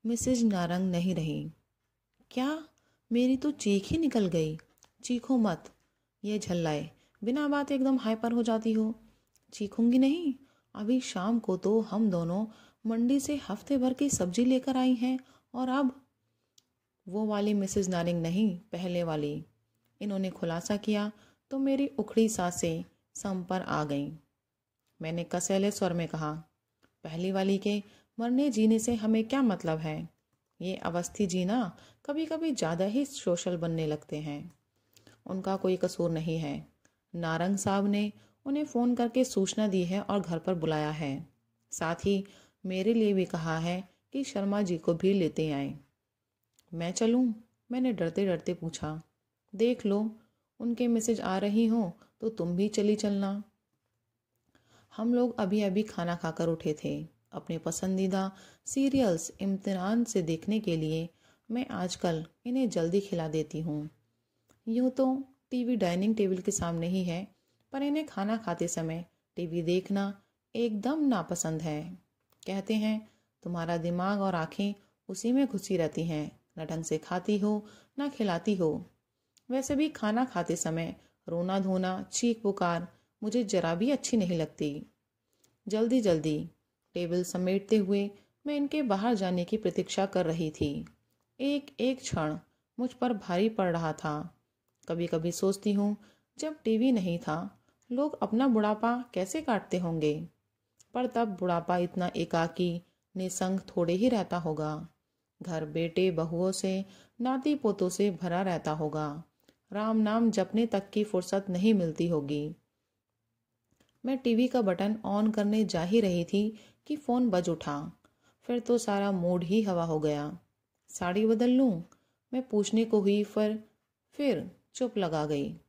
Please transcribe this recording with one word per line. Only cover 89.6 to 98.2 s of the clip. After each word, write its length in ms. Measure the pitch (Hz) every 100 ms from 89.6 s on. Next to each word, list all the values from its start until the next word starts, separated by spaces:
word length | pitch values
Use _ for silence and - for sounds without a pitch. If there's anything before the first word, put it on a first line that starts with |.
| 190 185 180 -
कर 200 | 190 185
रही 260 | 165 165 160
थी। 340 | - 147 151 160 _ _ _ _ -
एक-एक 600 | 277 285 285 - 247 254
क्षण 380 | - 180 151 160 _ _ _ -
मुझ 140 | 254
पर 200 | - 254
भारी 360 | 214 - 180 220
पड़ 220 | 220 185
रहा 220 | 170 160
था। 440 | 156 156 147 170 _ _ _ _ _ -
कभी-कभी 440 | 170 170 165 170
सोचती 420 | 170 190 196 208
हूँ, 240 | 202 208 208 - _ _ -
जब 240 | 311 302
टीवी 280 | 226 220 262
नहीं 280 | 233 180 170
था, 440 | 170 156 196 - _ _ _
लोग 320 | 247 294 -